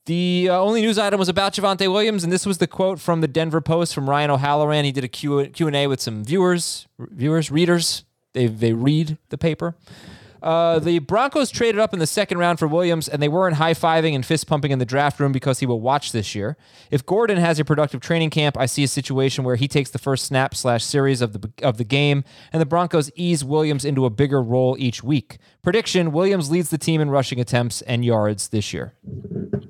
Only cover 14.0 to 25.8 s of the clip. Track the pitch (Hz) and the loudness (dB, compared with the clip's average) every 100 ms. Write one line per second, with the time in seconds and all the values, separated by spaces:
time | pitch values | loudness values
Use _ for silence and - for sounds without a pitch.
14 | 160 143 123 165 - 151 143 135 120 135 | 2 0 -2 -2 0 -2 0 -2 0 0
15 | 143 - 139 131 139 127 131 117 117 143 | 0 0 0 0 -2 -2 -2 -2 0 0
16 | - 117 101 107 101 151 _ - - 147 | 0 -4 -4 -4 -6 -6 _ -20 -4 -2
17 | - 190 226 190 170 156 147 147 147 131 | 0 0 2 2 2 2 0 2 0 -2
18 | - 165 160 156 147 113 131 - 139 - | -2 0 0 0 0 0 -2 0 0 -2
19 | 131 131 135 135 127 123 135 147 135 - | -4 0 0 0 -2 0 0 0 -2 -4
20 | - 131 - 135 135 - 127 120 - 143 | -2 -2 0 0 0 -2 0 0 0 0
21 | 135 127 120 104 104 - 139 110 110 139 | 2 0 -2 -4 -12 -4 -2 -2 -2 0
22 | 147 143 - - - 160 156 170 175 170 | 2 0 -2 -12 -6 -2 0 0 2 0
23 | 143 - 175 170 135 151 156 143 135 135 | -2 -2 0 0 0 0 2 0 0 0
24 | 127 107 143 139 117 123 127 131 131 - | 0 2 2 2 2 2 2 2 -2 -4
25 | 117 143 - - _ _ - 180 | -2 -2 -2 -16 _ _ 0 0